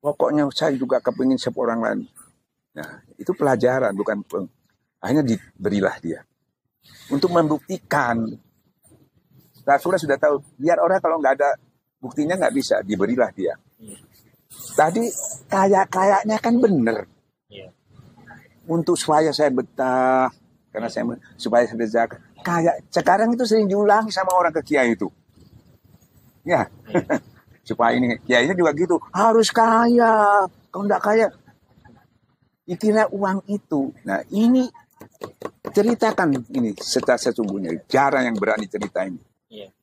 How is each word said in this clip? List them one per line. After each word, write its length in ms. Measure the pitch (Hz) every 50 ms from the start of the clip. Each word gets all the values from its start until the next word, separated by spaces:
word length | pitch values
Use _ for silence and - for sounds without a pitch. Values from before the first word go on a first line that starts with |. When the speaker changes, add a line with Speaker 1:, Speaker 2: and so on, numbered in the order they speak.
| -
Speaker 1:
"Pokoknya 400 | 147 147 _ 131 123 147 151 147 143
saya 240 | - - 156 160 139
juga 240 | 127 131 123 131 123
kepingin 400 | - 123 113 - 131 131 131 123
seperti 240 | - 131 - - 127
orang 160 | 117 117 117
lain." 200 | 113 110 107 104 107 - _ - - _ _ _ _ _ _ _ _ _ _
Nah, 320 | 76 76 - - - _ _ _
itu 160 | _ - - 180 -
pelajaran, 560 | 147 143 131 113 113 123 123 131 127 110 98
bukan 320 | 95 101 - 110 101 101
peng-, 240 | _ - 92 95 - _ _ _ _ _ _ _ _ _ _
akhirnya 260 | - 95 123 156 147
diberilah 720 | 123 113 95 - - _ _ 95 87 92 101 95 98 - -
dia. 180 | - 82 78 - - _ _ _ _ _ _ _ _ _ _ _ _ _ - - - - 135
Untuk 160 | 139 139 185
membuktikan. 880 | 175 170 160 151 151 147 _ _ 185 - _ _ - 151 135 120 117 117 113 110 113 117 _ _ _ _ _ _ _ _ _ _ _ _ _ _ _ _ _ _ _ _ _ _ _ _
Rasulullah 400 | _ - 139 139 - 175 180 180
sudah 160 | - 147 139 -
tahu, 240 | - 151 147 139 143 _ _ _
biar 240 | 131 160 170 -
orang 160 | 175 170 190 190
kalau 220 | - 160 160 165
nggak 160 | 147 131 135 135
ada 160 | 143 143 135 - _ _ _ _ _ _ _ _
buktinya 320 | - 127 - - 151 156 175
nggak 180 | 190 160 -
bisa, 300 | - 139 131 - - 101
diberilah 480 | 98 95 104 90 95 101 123 127 120 104
dia. 220 | - - 92 82 - - _ _ _ _
Speaker 2:
Iya. 240 | 110 - - - - _ _ _ _ _ _ _ _ _ - - - - -
Speaker 1:
Tadi 320 | - 151 160 175 226 233 233 - - - - - - - _
kaya-kayanya 880 | - 196 196 196 202 190 196 - - 180 190 196 202 196 - 214 220 214
kan 160 | - 233 233 240
bener. 480 | 254 220 190 147 117 113 113 107 98 _ _ _ _ _ _ _ _
Speaker 2:
Iya. 240 | _ 104 101 95 92 _ _ _ _ _ - - - _ - - - - - _ _ _ _ _
Speaker 1:
Untuk 320 | - 165 170 165 170 175 -
supaya 320 | - - 156 151 160 160 139
saya 180 | - 151 147 131
betah, 800 | 127 131 - _ - 131 131 127 131 127 127 131 131 131 127 - _ _ _ _ _ _ _ _
karena 160 | 107 113 117
saya 140 | - 117 117
me-, 160 | 117 120 - _ - - -
supaya 300 | - 117 107 117 123 113
saya 160 | - 113 117
zakat. 340 | 110 110 117 113 117 - - - _ _ _
Kaya, 320 | - - 175 170 165 170 151 - - _
sekarang 480 | - 175 160 - 180 196 226 226 240 233
itu 80 | 254
sering 240 | 220 214 220 214 196
diulangi 400 | 190 202 208 208 202 214 220 220
sama 240 | 196 190 190 185 180
orang 160 | 185 175 170
ke 160 | 156 160 139
kiai 320 | - 151 143 127 120 113 -
itu. 160 | 104 87 _ _ _ _ _ _ - _ _ - _ _ _ _ _ _ _ _ _ _ _ _ _ _ _ _
Ya. 240 | _ - 175 135 107 - - - - -
Speaker 2:
Iya. 320 | - 294 - - - -
Speaker 1:
<laughs> 100 | - - _ _ _ _ _ _ _
Supaya 320 | - 110 - 117 117 117
ini, 240 | 123 127 120 117 - - -
kiainya 320 | 123 120 120 147 190 180
juga 160 | 175 160 143
gitu. 240 | 147 180 170 175 160 - - -
"Harus 320 | 180 208 226 220 226 220 -
kaya. 960 | - 240 226 233 226 226 233 233 240 240 233 226 220 220 208 202 202 208 190 185 _ _ _ _
Kalau 160 | - 180 202
nggak 160 | 202 202 185
kaya, 320 | - 214 214 220 226 196 - _ _ - _ _ _ _ _ _ _ - - _ _ _ _ _ _ _ _ _ _ _ _ _ _ -
dikira 400 | 180 175 - 214 208 220 220 190
uang 320 | - 196 196 190 190 196 - -
itu." 480 | 202 202 _ _ 160 143 135 131 - - _
Nah, 160 | - 98 98 - - -
ini 320 | 202 220 233 254 262 254 240 _ - _ _ _ _ - - _ _ - - - _ - - _ _ _ -
ceritakan 720 | - - 202 226 240 - - 220 208 - 185 160 139 131 117 -
ini 240 | - 131 120 110 104
secara 400 | - - - - 131 123 - 123
sesungguhnya. 560 | 113 - 127 117 - 113 101 98 101 95 82 82 85 - _
Jarang 400 | - 131 139 139 139 135 127 120
yang 80 | 113
berani 320 | 104 98 107 107 107 107 95
cerita 400 | - 101 104 98 _ 90 92 95
ini. 80 | 90 80 _ _ _ _ _ _
Speaker 2:
Iya. 240 | 113 107 101 95 _ _